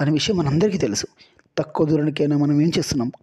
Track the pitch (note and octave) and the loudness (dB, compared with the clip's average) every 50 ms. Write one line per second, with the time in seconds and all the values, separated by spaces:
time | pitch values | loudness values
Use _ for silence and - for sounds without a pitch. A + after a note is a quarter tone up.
0 | D3 C#3+ D#3 D3 - - G#3+ F3 D#3+ C#3 C3+ D#3+ G3+ G#3+ F#3 F3 C#3+ A#2 G2+ - | 0 0 0 0 0 0 0 0 0 0 2 2 2 2 0 0 -2 -2 -4 -4
1 | - - _ _ - _ _ _ _ _ - - D3 - - - E3 D3 D#3+ D3 | -6 -10 _ _ -20 _ _ _ _ _ -6 -6 -6 -6 0 0 0 2 2 2
2 | D3 D#3 D3 - D3+ D3 D3 C#3+ D3 D3 D3 D3 D3+ E3+ - F#3+ D3+ - - C#3 | 0 0 0 0 0 0 2 2 2 2 2 2 2 2 2 0 -2 -2 -4 -4
3 | A#2 B2+ - - | -4 -4 -6 -8